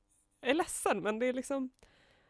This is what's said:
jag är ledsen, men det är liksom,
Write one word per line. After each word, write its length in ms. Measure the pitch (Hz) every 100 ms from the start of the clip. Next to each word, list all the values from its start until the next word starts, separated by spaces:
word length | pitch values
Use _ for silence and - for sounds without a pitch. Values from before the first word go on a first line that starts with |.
| _ _ _ -
jag 100 | 247
är 40 |
ledsen, 460 | 311 349 - 392 214
men 160 | 190 220
det 80 | 254
är 60 |
liksom, 380 | 254 - 277 254 _ - _ _ _